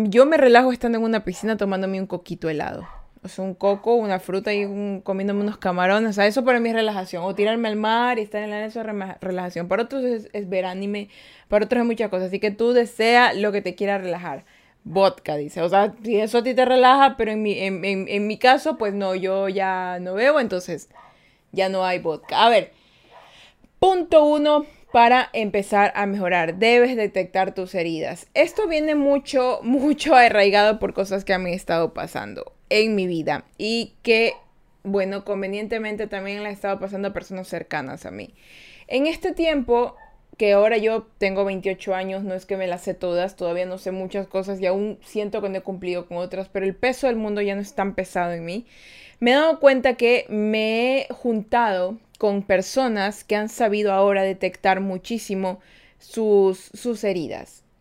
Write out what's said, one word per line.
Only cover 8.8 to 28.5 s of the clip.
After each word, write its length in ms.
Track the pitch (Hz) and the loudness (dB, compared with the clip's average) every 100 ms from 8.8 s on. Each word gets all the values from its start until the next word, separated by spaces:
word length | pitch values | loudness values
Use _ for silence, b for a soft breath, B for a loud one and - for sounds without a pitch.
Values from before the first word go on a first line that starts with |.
es 60 | 220 | -8
rema-, 320 | 208 190 - | -8 -8 -8
relajación. 480 | 190 180 180 180 175 | -6 -6 -6 -8 -2
Para 140 | 196 | -2
otros 200 | 233 269 | -2 -4
es, 260 | 247 226 208 | -4 -4 -6
es 160 | 208 190 | -10 -4
ver 160 | 190 | -4
anime, 440 | 185 185 202 208 202 B B B _ | -4 -6 -6 -8 -10 B B B _
para 180 | 208 208 | 0 2
otros 140 | 240 | 0
es 40 | 233 | 0
muchas 220 | 226 208 | -2 -4
cosas. 200 | 185 185 | -4 -4
Así 120 | 196 | -2
que 100 | 214 | -4
tú 220 | 202 233 | 0 2
desea 600 | 247 233 - 220 240 247 | 2 2 0 4 6 4
lo 180 | 190 208 | 2 -2
que 80 | 202 | -2
te 140 | 190 | -4
quiera 240 | 170 202 202 | -4 -2 -2
relajar. 460 | 185 170 175 190 b b b _ | -4 -6 -8 -12 b b b _
"Vodka", 520 | - 170 196 185 - 147 | -4 2 2 2 -6 -6
dice. 240 | 147 - | -6 -4
O 60 | 170 | 2
sea, 260 | 190 208 - | 2 2 -2
si 160 | 214 208 | -2 0
eso 200 | 220 240 | 0 0
a 40 | |
ti 120 | 240 | 0
te 100 | 240 | 2
relaja, 520 | 247 254 254 277 269 262 | 4 6 6 8 6 4
pero 140 | 220 | -2
en 100 | 214 | -2
mi, 160 | 214 190 | -2 -2
en, 260 | 190 185 | -4 -4
en, 220 | 190 190 190 | -2 -4 -2
en 180 | 202 208 | -2 -2
mi 120 | 214 | 2
caso, 400 | 254 269 311 254 | 4 4 2 -2
pues 160 | 214 | -4
no, 200 | 202 196 | -2 -4
yo 340 | 185 185 196 196 | -2 -2 -2 -2
ya 500 | 190 190 185 180 180 | -2 -2 -2 -4 -6
no 140 | 180 | -6
bebo, 260 | 190 262 302 | 0 2 2
entonces 480 | 226 180 180 160 - b b b b b _ | 0 -4 -8 -12 -14 b b b b b _
ya 160 | 185 190 | -4 -2
no 160 | 190 | -2
hay 140 | 185 180 | -2 -2
vodka. 460 | 165 151 - 135 226 | -4 -6 -4 4 6
A 20 | |
ver, 240 | 220 165 b b b b b b b b _ _ _ | 4 2 b b b b b b b b _ _ _
punto 460 | 370 370 339 320 | 2 2 4 6
uno, 400 | 294 302 294 302 294 B _ | 6 4 2 2 0 B _
para 360 | 247 233 254 - | 4 6 4 2
empezar 600 | 226 214 202 202 208 202 | -4 -2 -2 0 2 2
a 120 | - 202 | 2 -4
mejorar, 520 | 202 180 180 165 180 | -2 0 0 0 0
debes 380 | 226 240 247 240 | 4 4 4 2
detectar 580 | 208 196 180 190 190 | -2 -2 -2 -2 -2
tus 200 | 190 185 | -4 -6
heridas. 540 | 185 170 160 156 175 - | -4 -4 -4 -6 -10 -2
Esto 320 | - 339 | 2 2